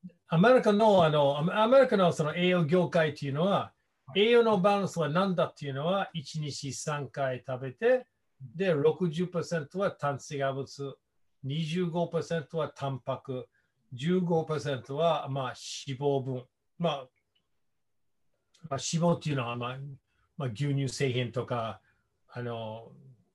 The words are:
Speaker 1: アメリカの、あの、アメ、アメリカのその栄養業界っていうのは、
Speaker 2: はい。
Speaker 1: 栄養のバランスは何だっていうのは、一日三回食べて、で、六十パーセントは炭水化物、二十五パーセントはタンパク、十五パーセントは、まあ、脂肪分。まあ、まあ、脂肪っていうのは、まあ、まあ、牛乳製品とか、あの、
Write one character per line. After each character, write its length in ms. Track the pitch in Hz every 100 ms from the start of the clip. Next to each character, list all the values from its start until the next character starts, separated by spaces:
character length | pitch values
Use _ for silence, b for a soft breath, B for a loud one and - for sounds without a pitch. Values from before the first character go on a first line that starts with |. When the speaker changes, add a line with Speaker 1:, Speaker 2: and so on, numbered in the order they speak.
| 180 - -
Speaker 1:
ア 100 | 160
メ 160 | 220
リ 80 | 254
カ 120 | 226
の、 320 | 202 220 196 160
あ 40 |
の、 280 | 151 139 143
ア 60 | 165
メ、 80 |
ア 120 | 196 226
メ 100 | 269
リ 80 | 262
カ 80 | 214
の 160 | 175
そ 140 | - 151
の 100 | 160
栄 140 | 180
養 160 | 180 156
業 240 | 180 160
界 220 | 170 156
っ 20 |
て 120 | 143 143
い 40 |
う 40 |
の 100 | 139
は、 300 | 185 170 117 _ _ _ -
Speaker 2:
は 120 | 190
い。 20 |
Speaker 1:
栄 120 | 214
養 120 | 240
の 160 | 226 208
バ 160 | 196 202
ラ 80 |
ン 60 | 190
ス 100 | 170
は 80 | 147
何 260 | 160 196
だ 120 | 180 151
っ 80 |
て 120 | - 143
い 40 |
う 40 |
の 120 | 135 156
は、 240 | 196 190
一 300 | 170 131 160
日 320 | 151 131 143
三 340 | 123 - 147 131
回 340 | - 135 127 -
食 140 | 127
べ 100 | 131
て、 340 | 131 233 254 - _ _ -
で、 320 | 127 160 190
六 360 | 156 151 - 185
十 180 | 156 180
パ 120 | 175
ー 40 |
セ 160 | 147 170
ン 80 | 143
ト 120 | 185
は 120 | 196
炭 280 | - 143 135
水 220 | - 143
化 100 | 135
物、 460 | 135 131 - 139 - _ _ _ _ 131
二 200 | 147 156
十 220 | 175 175
五 200 | 170 170
パ 120 | 165
ー 40 |
セ 160 | - 165
ン 80 | 147
ト 80 | 160
は 120 | 147
タ 180 | - 139
ン 120 | 135
パ 180 | - 131
ク、 320 | - 127 - _ _ _ _
十 300 | 120 151 185
五 240 | 175 165 156
パ 80 |
ー 60 | 151
セ 140 | 147 131
ン 60 |
ト 140 | - 139
は、 320 | 165 151 143
ま 200 | 135 127
あ、 60 | 117 - - -
脂 120 | 127
肪 220 | 139 139
分。 240 | 127 127 127 _ _ -
ま 120 | 170
あ、 180 | 143 131 _ _ _ _ _ _ _ _ _ _ _ _ _ _ _ 156
ま 80 | 135
あ、 20 |
脂 240 | - 165
肪 140 | 170 165
っ 20 |
て 100 | 156
い 40 |
う 20 | 135
の 120 | 120
は、 100 | 120
ま 140 | 120
あ、 60 | 131 143 135 _ _ _ -
ま 80 | 131
あ、 40 |
牛 200 | 104 143
乳 140 | 139 135
製 240 | - 139
品 220 | 123 120
と 120 | 127 113
か、 360 | 120 113 98 _ _ _ _ _
あ 120 | -
の、 520 | 120 117 110 110 117 135 - 131 _